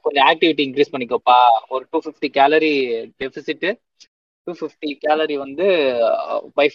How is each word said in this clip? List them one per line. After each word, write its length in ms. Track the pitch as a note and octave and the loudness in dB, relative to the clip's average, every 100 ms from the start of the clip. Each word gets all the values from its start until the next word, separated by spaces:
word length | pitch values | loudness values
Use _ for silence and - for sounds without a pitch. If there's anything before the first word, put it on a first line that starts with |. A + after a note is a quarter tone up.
கொஞ்சம் 260 | D#3 C#3+ C#3 | -4 2 2
ஆக்டிவிட்டி 380 | E3 E3+ D3 C#3 | 4 0 0 -2
இன்க்ரீஸ் 260 | C3 C#3+ | 0 -2
பண்ணிக்கோப்பா. 560 | C3+ A#2+ A#2+ - B2 B2 A2+ - | -2 -6 -2 4 6 6 4 0
ஒரு 200 | C3 B2+ | -10 -4
டூ 100 | D#3+ | -6
ஃபிஃப்டி 280 | D#3 - D3 | -6 -8 -4
கேலரி 760 | C#3 C#3 D#3 D#3 C#3+ B2 A2+ A2+ - | 0 2 2 2 0 -2 -6 -8 -12
டெபிசிட், 500 | C3 D#3 C#3 D#3 E3+ A3+ _ _ _ _ _ _ | -12 -10 -10 -6 -6 -8 _ _ _ _ _ _
டூ 100 | - E3 | -14 -10
ஃபிஃப்டி 320 | D3+ - D3+ C#3 | -12 -10 -10 -6
கேலரி 380 | D3+ D3+ D#3 C#3+ | -2 0 0 -4
வந்து, 600 | C#3 C#3 G3 F3 C3+ A#2+ | -8 -2 0 2 2 2
அ, 400 | A2+ - D2+ A2 - - | 0 0 -4 -8 -6 0
by 140 | C#3+ | 0